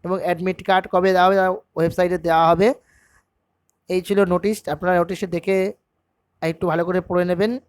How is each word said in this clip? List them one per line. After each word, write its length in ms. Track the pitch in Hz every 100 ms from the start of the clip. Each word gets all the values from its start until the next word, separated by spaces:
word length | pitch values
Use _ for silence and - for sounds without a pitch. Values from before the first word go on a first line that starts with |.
এবং 140 | 175 185
অ্যাডমিট 400 | 160 170 185 185 -
কার্ড 180 | 190 185
কবে 200 | 180 190
দেওয়া 140 | 185 180
হবে, 120 | 196 185 190 _ -
ওয়েবসাইটে 420 | 165 175 180 180
দেওয়া 300 | 170 165 165
হবে। 260 | 170 208 294 _ _ _ _ _ _ _ _ _ _ -
এই 120 | 185
ছিল 220 | 180 202
নোটিশ, 440 | 190 180 196 214 -
আপনারা 280 | 151 180 180
নোটিশে 300 | 170 185 185
দেখে 460 | 170 190 190 190 - _ _ _ _ _ _
একটু 240 | 160 165 180
ভালো 180 | 160
করে 160 | 170 185
পড়ে 240 | 175 180
নেবেন। 340 | 180 175 214 254